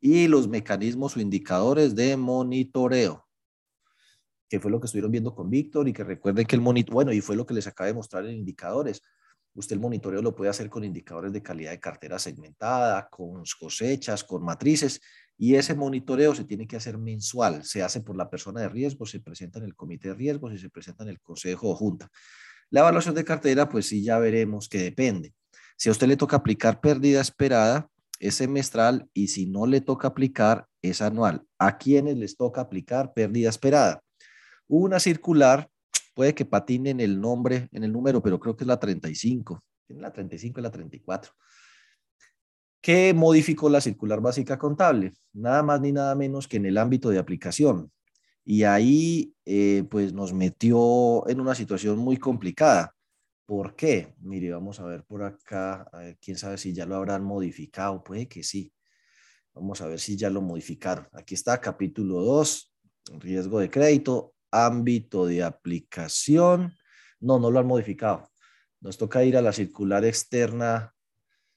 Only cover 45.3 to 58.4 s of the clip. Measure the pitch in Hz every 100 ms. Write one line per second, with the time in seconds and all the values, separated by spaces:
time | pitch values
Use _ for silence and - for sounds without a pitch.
45.3 | 101 120 143 147 143 143 143 139 139 135
46.3 | 139 135 107 98 101 117 131 117 95 87
47.3 | 85 90 - 147 90 76 _ _ _ _
48.3 | _ - 104 104 101 120 151 165 165 -
49.3 | _ - 101 101 101 95 107 98 98 95
50.3 | 95 92 - 117 117 120 123 120 117 -
51.3 | 127 131 120 104 95 104 107 123 131 135
52.3 | 117 92 - 151 98 85 _ _ _ _
53.3 | _ - 101 98 - 160 104 - - 92
54.3 | 95 87 87 98 101 87 82 - 104 101
55.3 | 98 - 98 95 95 - 85 87 85 -
56.3 | 92 101 98 95 87 85 95 98 98 98
57.3 | 101 87 - 143 - 98 92 - 104 127
58.3 | 87